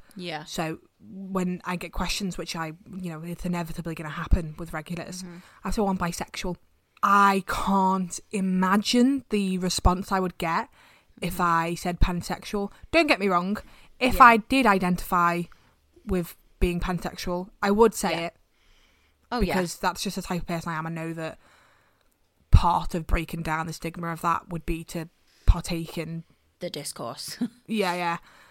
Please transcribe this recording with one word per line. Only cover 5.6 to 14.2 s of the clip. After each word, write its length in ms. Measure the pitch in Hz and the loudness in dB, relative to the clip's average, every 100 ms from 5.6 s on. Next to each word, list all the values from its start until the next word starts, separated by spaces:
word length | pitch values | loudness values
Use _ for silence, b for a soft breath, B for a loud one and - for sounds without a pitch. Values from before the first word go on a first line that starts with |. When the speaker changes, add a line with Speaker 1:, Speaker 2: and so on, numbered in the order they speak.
Speaker 2:
I 80 | 190 | -4
say, 100 | 202 | 0
"Oh, 60 | 196 | 0
I'm 100 | 185 | 0
bisexual." 580 | 170 - - - 185 175 _ _ _ _ | -2 -4 -8 -8 -8 -8 _ _ _ _
I 420 | 202 202 196 196 - | 4 6 6 4 0
can't 720 | - 196 196 190 190 175 - - | -2 2 4 4 2 -2 -8 -8
imagine 920 | 202 190 185 185 202 - 247 254 277 - | -4 0 2 4 2 4 4 4 2 -2
the 260 | 208 190 185 | -2 0 -2
response 540 | 180 - 180 180 - | -2 2 2 2 0
I 80 | 190 | -2
would 180 | 185 - | -2 -4
get 320 | 165 175 240 b b b b - | -2 -2 -4 b b b b -10
if 120 | 170 | -6
Speaker 1:
Mm-hmm. 80 | 185 | 0
Speaker 2:
I 320 | 175 165 170 175 | 2 2 0 -2
said 240 | 180 175 | -4 2
pansexual. 720 | - 175 - 180 - 208 202 b b | 2 2 -6 -8 -6 -6 -6 b b
Don't 160 | 320 302 | 2 4
get 120 | 214 | 2
me 80 | 202 | 2
wrong. 280 | 175 180 208 b b b - | 0 0 -4 b b b -2
If 160 | 254 | 2
Speaker 1:
Yeah. 60 | 262 | 10